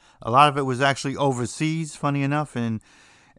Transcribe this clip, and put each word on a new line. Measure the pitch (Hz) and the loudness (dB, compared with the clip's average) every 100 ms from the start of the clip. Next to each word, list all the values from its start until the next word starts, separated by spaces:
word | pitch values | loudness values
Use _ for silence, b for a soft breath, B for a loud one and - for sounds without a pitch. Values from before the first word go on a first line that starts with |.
| b b | b b
A | 113 | 2
lot | 127 147 | 6 6
of | 143 | 4
it | |
was | 131 123 | -2 0
actually | 139 131 139 135 | 0 0 -4 -2
overseas, | 139 123 117 - 156 160 151 - | 0 0 -4 -2 -2 -2 -6 -6
funny | 143 143 | -4 -2
enough, | 139 147 147 123 | 0 -2 -4 -4
in, | 117 110 b b b b b | -4 -4 b b b b b